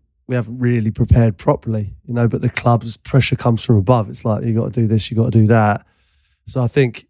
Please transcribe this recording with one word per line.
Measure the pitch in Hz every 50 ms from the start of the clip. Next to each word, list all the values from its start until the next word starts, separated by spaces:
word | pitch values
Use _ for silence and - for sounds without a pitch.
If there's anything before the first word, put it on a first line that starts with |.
| _ _ _ _ _ -
we | 127
haven't | 123 110 101 120 127
really | 123 120 120 117 107 110
prepared | 104 - 117 - - 120 117 113 95
properly," | - - 147 143 - - 120 110 107 104 95 - - _
you | - 120
know. | 120 120 107
But | 117 -
the | - 123
club's | - - - 120 117 104 104 117 -
pressure | - - - - 135 - - -
comes | - - 123 113 107 -
from | - 117
above. | 101 90 127 127 117 101 104
It's | 127 - -
like, | 117 104 104 -
"You | 117 110
gotta | 113 - -
do | - 123 117
this, | 101 113 107 - -
you | 120
gotta | 113 113 127 113
do | 113 107 104
that." | 117 113 107 104 104 - - _ _ _ _ _ _ _ _ _ _ _ _ -
So | - 135
I | 123 117
think, | - 147 135 120 113 - -